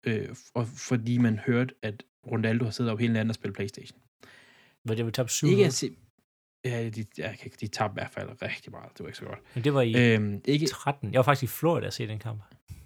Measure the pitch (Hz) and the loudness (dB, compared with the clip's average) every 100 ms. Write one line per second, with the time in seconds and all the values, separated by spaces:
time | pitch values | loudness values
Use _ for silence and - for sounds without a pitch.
0 | - 110 101 123 - - 113 - - 127 | -2 -4 -4 -12 -8 -4 -4 -6 -4 -2
1 | 110 120 120 110 123 120 127 - 110 104 | 0 2 4 2 2 2 0 -4 -10 -10
2 | - _ - 113 110 113 120 - 120 110 | -16 _ -6 -2 0 2 0 0 -2 2
3 | 117 113 110 110 104 101 101 - - - | 2 2 0 -2 -6 -4 -6 -6 -18 -20
4 | _ _ - - - _ _ _ 113 113 | _ _ -20 -20 -20 _ _ _ -6 -2
5 | 117 110 123 - 151 196 185 127 127 - | -2 -2 -2 2 4 6 6 4 -4 -8
6 | _ _ _ _ _ _ 127 120 117 107 | _ _ _ _ _ _ -4 -2 -4 -6
7 | 110 - 110 104 - - 107 - 107 98 | -10 -8 -10 -8 -16 -10 -8 -2 -2 -2
8 | 95 - 95 - - - - - - - | -8 -8 -10 -8 -8 -8 -12 -16 -18 -14
9 | 80 - - - - - 120 139 120 117 | -14 -12 -14 -14 -10 0 2 4 4 6
10 | 120 110 107 101 - 147 151 - - 143 | 6 6 2 -2 0 2 2 -2 -4 -2
11 | 104 123 127 139 120 - 156 156 98 - | 0 4 4 4 0 0 2 2 -2 -6
12 | 113 107 113 110 98 _ _ - | -6 -6 -8 -10 -12 _ _ -20